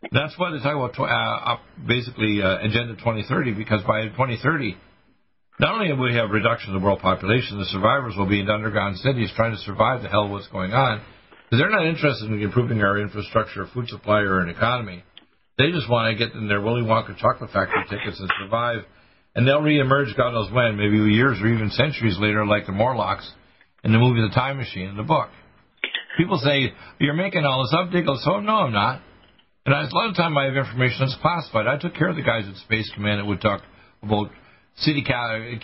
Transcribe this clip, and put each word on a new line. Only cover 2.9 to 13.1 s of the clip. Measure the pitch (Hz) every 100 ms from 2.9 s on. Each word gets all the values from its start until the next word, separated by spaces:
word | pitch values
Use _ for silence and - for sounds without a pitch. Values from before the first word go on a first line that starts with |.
| 107
twenty | 117 110 -
thirty, | 165 131
because | 101 113 107
by | 92 110 110 120
twenty | 131 117
thirty, | 135 160 110 85 - _ _ _ _ _ _ -
not | 147 220
only | 190
will | 135 127
we | 120
have | 110
reduction | 104 110 117 104
of | 95
the | 98
world | 95
population, | 92 92 95 120 107 101
the | 92
survivors | 98 107 139 120 95
will | 95
be | 101
in | 98
underground | 107 110 104 101 92
cities | 131 131 113 -
trying | 113
to | 104
survive | 104 95 110 127
the | 113
hell | 101 101
of |
what's | 101 -
going | 98 92
on, | 117 131 104 - - _ - -
'cause | 120
they're | 180
not | 214 160
interested | 165 147 113 107
in | 107
improving | 104 123 120 110
our | 101 101
infrastructure, | 104